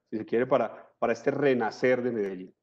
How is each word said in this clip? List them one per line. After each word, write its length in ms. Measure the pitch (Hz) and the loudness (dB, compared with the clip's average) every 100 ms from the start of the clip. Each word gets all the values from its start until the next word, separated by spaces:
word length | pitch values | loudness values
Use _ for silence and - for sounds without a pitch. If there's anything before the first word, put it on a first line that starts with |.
| - | -10
si 80 | 110 | -8
se 80 | 104 | -2
quiere, 200 | 113 127 | 0 2
para, 460 | 139 113 - - - | 2 0 -6 -18 -4
para 160 | 117 | -2
este 160 | 113 - | 0 0
renacer 720 | 135 139 127 110 - 127 123 | 2 2 2 0 0 2 2
de 100 | 123 | 0
Medellín. 420 | 117 98 92 92 _ | -2 -4 -6 -14 _